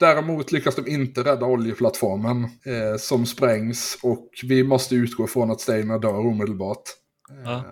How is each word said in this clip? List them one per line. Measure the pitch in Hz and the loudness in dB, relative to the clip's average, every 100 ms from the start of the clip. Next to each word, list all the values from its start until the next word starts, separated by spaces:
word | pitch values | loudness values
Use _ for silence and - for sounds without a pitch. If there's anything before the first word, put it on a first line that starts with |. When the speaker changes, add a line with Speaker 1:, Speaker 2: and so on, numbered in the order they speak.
Speaker 1:
Däremot | 170 151 156 160 139 | 4 6 2 -2 0
lyckas | 156 143 131 | 0 0 -2
de | 143 | -2
inte | 147 131 120 | -2 -2 0
rädda | 127 131 120 | 2 2 2
oljeplattformen, | 123 113 107 117 - 110 98 113 123 | 0 0 0 0 2 -2 0 -2 -2
eh, | 120 - - 120 107 107 | -4 -8 -8 -4 -2 -4
som | - 127 117 | 0 0 0
sprängs. | - 131 110 110 117 - - | 2 2 2 0 -4 -6 -4
Och | 123 113 - - | -2 -2 -4 -10
vi | 127 131 | 2 4
måste | 131 131 - | 4 2 2
utgå | 127 120 - 110 | 0 0 0 -2
från | 127 113 | 0 0
att | 110 | 0
Steinar | - 110 107 113 | -2 -2 0 -2
dör | 110 101 113 | 0 0 0
omedelbart. | 110 104 98 95 - - - _ _ _ | 0 -2 -4 -6 -8 -12 -20 _ _ _
Eh, | 139 120 | -14 -8
Speaker 2:
Ja. | 123 127 | -8 -8